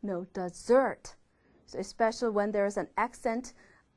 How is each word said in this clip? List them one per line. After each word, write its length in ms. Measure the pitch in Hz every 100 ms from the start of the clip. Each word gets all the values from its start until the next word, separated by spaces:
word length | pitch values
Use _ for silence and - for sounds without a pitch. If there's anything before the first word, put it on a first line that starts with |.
No, 220 | 202 185 180
dessert. 800 | - 180 175 - 240 262 - - - _ _ _ _ _
So 140 | -
especially 500 | - - 226 226 240
when 220 | 208 208
there 140 | 208 202
is 120 | 208
an 100 | 175 -
accent 560 | 214 - 254 226 262 - - _ _